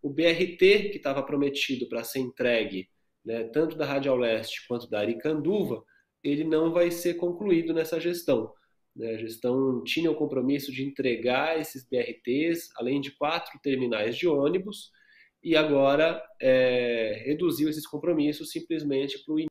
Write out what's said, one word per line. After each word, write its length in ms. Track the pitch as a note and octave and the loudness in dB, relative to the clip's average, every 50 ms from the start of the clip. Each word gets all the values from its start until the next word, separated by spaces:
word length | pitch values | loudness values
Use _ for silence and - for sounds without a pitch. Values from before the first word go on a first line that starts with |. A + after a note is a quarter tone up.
o 80 | - C#3+ | -6 -6
B 140 | C#3 C#3+ E3 | -2 2 2
R 320 | E3+ E3+ E3 F#3 - - | 2 4 2 0 -2 2
T 320 | - F3+ F#3+ G3+ G#3+ G3 G#3+ | 4 6 8 8 6 4 -2
que 60 | - D3 | -6 -4
tava 240 | - C#3+ C3+ C#3 | -4 -2 -2 -2
prometido 680 | C3+ - D3+ C#3 C#3+ C#3 C#3 - - - C3+ A#2+ A#2+ - | -2 -2 0 0 0 0 0 -2 -4 -4 -2 -4 -4 -4
pra 160 | A#2 A#2 A2+ | -4 -6 -6
ser 140 | - - C3+ | -4 -4 -4
entregue, 680 | B2+ B2 - - B2+ B2 A#2+ A#2 G#2+ G#2 G2 F#2 F#2 _ _ _ _ _ _ _ | -4 -4 -4 -2 0 2 2 2 0 -2 -4 -8 -8 _ _ _ _ _ _ _
né, 220 | _ A2+ A2+ A#2 A2+ | _ -6 -6 -4 -4
tanto 320 | A2+ - D3 D#3+ D#3 - | -2 0 0 0 0 0
da 100 | D#3 D3+ | -4 -4
Radial 300 | C#3 C#3 C#3 C#3 C#3+ C3 | -2 -2 -2 0 2 2
Leste 500 | B2 B2 A#2 A2+ A2 A2+ - - - - | 2 2 2 0 0 -2 -6 -10 -12 -8
quanto 240 | - B2 A#2+ A2+ - | -6 -6 -6 -6 -4
da 120 | G#2+ G#2 | -2 -2
Aricanduva, 800 | G#2 A2 A#2 A#2 - D3+ D#3 D3+ C#3 D#3 G3+ G#3+ G3 B2+ A#2+ - - _ _ _ _ _ _ _ _ | 0 0 -2 -2 -2 -2 -2 0 0 0 2 2 0 -2 -2 -6 -8 _ _ _ _ _ _ _ _
ele 220 | C#3+ C#3+ C#3+ D#3 | -2 0 0 0
não 260 | D#3+ D#3 D#3 D#3+ E3 | 2 2 2 2 2
vai 180 | E3 F3 F3 E3+ | 4 4 2 2
ser 260 | E3+ - - F3 E3+ | 2 0 -2 -2 -2
concluído 580 | E3+ F3 F3 F3 F3 G#3+ G3+ F3 E3 E3 E3 D#3+ | 0 -2 -4 -2 -2 2 4 4 4 4 2 0
nessa 260 | D#3+ D#3+ - - D#3+ | 0 0 -2 -2 -2
gestão, 540 | D#3+ F3 F3 E3+ - - C#3 A#2 A2 - - _ _ _ _ _ _ _ _ | -2 -2 -4 -2 2 2 2 2 2 -4 -10 _ _ _ _ _ _ _ _
né? 140 | - A2+ A2+ | -10 -6 -6
A 80 | A2+ G#2+ | -6 -6
gestão 680 | A#2 A2 A2 - - B2 B2 C3+ C3+ C3+ B2+ A#2+ - | -6 -10 -12 -4 -2 0 2 2 2 0 0 -2 -4
tinha 260 | - - D#3 E3 E3 | -4 -4 0 0 0
o 60 | D3+ | 0
compromisso 560 | - D3+ C#3 C3+ C3 B2 C3 C#3+ C#3+ C3+ - | 0 -2 -2 0 -2 0 0 -2 -2 -4 -8
de 140 | C3 C3 C3+ | -8 -6 -6
entregar 760 | C#3 C3+ - C3+ C3 A#2+ A2+ A#2 B2 B2 C3 C#3+ D#3+ E3 D#3+ | -8 -6 -2 -2 -2 -2 0 0 0 0 0 0 0 -2 -2
esses 240 | D#3 - - C3 B2+ | -4 -6 -10 -14 -10
B 140 | _ - B2 | _ -2 -2
R 160 | A#2 - A2+ - _ | -2 -2 -6 -10 _
Ts, 460 | A#2+ B2 C#3+ D#3 E3+ E3+ E3 - - _ - | -2 0 0 2 0 0 -2 -4 -12 _ -6
além 240 | A#2+ B2+ C#3 C#3+ | -4 -2 -2 -2
de 100 | C3+ C#3 | -4 -6
quatro 480 | - _ D3 D3 D#3+ E3+ E3+ - - - | -6 _ -2 -2 -2 -2 -6 -8 -16 -8
terminais 540 | _ C#3+ C3+ B2+ B2+ A#2+ A2+ G#2+ G#2 A2+ A#2 | _ -2 0 0 0 0 0 0 -2 -2 -4
de 140 | - - F3 | 0 0 2
ônibus, 600 | D3+ C#3 C#3 C#3+ F3 F#3 F#3 G#3+ G3+ - - - _ _ _ _ _ - - _ _ _ _ | 2 4 2 2 0 0 -4 -4 -12 -12 -16 -20 _ _ _ _ _ -20 -20 _ _ _ _
e 100 | E3+ D#3+ | 2 4
agora, 680 | D#3 D#3 D3+ C#3+ C#3 C3+ C3+ C#3 D3 D#3 E3 E3+ - - - - _ | 4 4 4 4 4 6 4 6 4 4 2 2 -2 -10 -16 -14 _
é, 800 | - C3 C3 B2+ B2+ B2+ B2 B2 B2 A#2+ A#2+ A#2 A2+ A2 G#2+ G#2+ A2 | 4 4 6 6 6 4 4 2 0 0 0 0 0 -2 -2 -4 -4
reduziu 420 | C3 D3+ D#3 F3+ E3+ C3 B2 D3+ D#3 | -4 -2 0 0 0 0 0 -2 -2
esses 180 | D3+ D#3 D3 | -2 -4 -8
compromissos 680 | - - - - F3 F3 D#3 D3 D3+ D3 D3+ D#3+ - | -10 -10 -6 -2 0 0 2 2 0 0 -2 -8 -10
simplesmente 680 | - E3 E3 - E3 D#3+ D3+ C#3+ C#3 C3+ C#3 C#3 C3+ C#3 - | -10 -10 -6 -6 -6 -4 -2 -2 0 0 -2 -2 -6 -10 -8
pro 100 | - D#3 D#3 D#3 D3 | -4 -2 -2 -2 -4